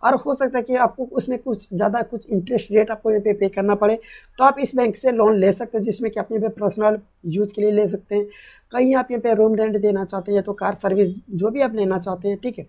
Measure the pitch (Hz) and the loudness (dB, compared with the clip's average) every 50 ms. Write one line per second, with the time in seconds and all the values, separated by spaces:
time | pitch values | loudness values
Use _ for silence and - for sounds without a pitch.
0 | - 226 262 254 - 285 277 269 277 254 262 254 226 240 254 247 247 226 233 - | 4 2 2 2 0 -2 -2 -2 -2 -2 -2 -2 -2 0 0 2 2 0 0 -4
1 | 262 254 - 269 - - 254 247 - 262 233 208 - - 202 170 - 208 202 240 | -10 -6 -4 -6 -4 -4 -6 -6 -4 -6 -6 -6 -6 -8 -4 -2 0 0 0 -2
2 | 175 - - 233 - - 233 190 175 180 254 220 - - 202 214 214 214 226 214 | -4 -4 -8 -12 -8 -4 -4 -4 -2 0 -2 -4 -2 2 2 2 2 2 -2 -4
3 | - 220 214 214 208 220 202 208 196 196 196 - 196 202 208 202 208 208 220 226 | -2 0 0 0 2 0 0 0 0 -2 -2 -2 0 0 0 2 2 2 2 0
4 | 226 - - - - _ _ - 262 269 269 269 277 - - 254 247 226 202 - | -4 -14 -20 -20 -20 _ _ 2 4 4 4 2 -4 -2 0 0 0 0 0 0
5 | - 262 247 226 220 208 220 202 190 196 196 202 240 - - 220 202 226 208 - | -2 -2 2 4 4 4 4 4 4 2 2 0 -4 -6 -4 -4 -2 -2 -4 -4
6 | 254 - 214 220 - - - 220 196 190 190 190 208 202 196 - 214 214 214 208 | -4 -6 -4 -6 -6 -4 -4 -2 -2 -4 -4 -2 -4 -4 -2 2 2 2 2 0
7 | 202 _ _ _ _ 175 156 185 208 202 208 - 208 208 208 208 208 190 - - | -4 _ _ _ _ -6 -2 -2 -2 -2 -2 0 0 2 2 2 2 0 -2 -4
8 | - _ 208 208 208 208 - - - - - - _ _ - 247 254 254 269 262 | -8 _ -2 -2 -2 -4 -8 -20 -20 -20 -20 -20 _ _ -2 2 2 4 4 2
9 | 247 - 247 233 - 240 226 208 214 220 220 208 220 220 208 208 196 208 202 196 | 0 0 -4 -2 0 0 4 4 4 4 4 2 0 0 0 2 2 2 2 2
10 | 196 190 - 196 180 190 202 202 190 208 196 202 190 190 196 - - 196 190 190 | -2 -4 -6 -8 -4 0 -2 -2 0 -2 -6 -4 -4 -4 -4 -2 -2 -2 2 2
11 | 202 180 185 202 - - 208 170 180 214 220 285 277 247 220 220 202 190 190 190 | 2 0 0 -6 -12 -8 -6 -2 -2 -2 0 0 -2 0 0 -2 0 0 0 -2
12 | 180 196 185 180 180 202 202 196 - 247 233 - 151 | -4 -6 -8 -6 -4 -4 -6 -4 -6 -8 -8 -8 -14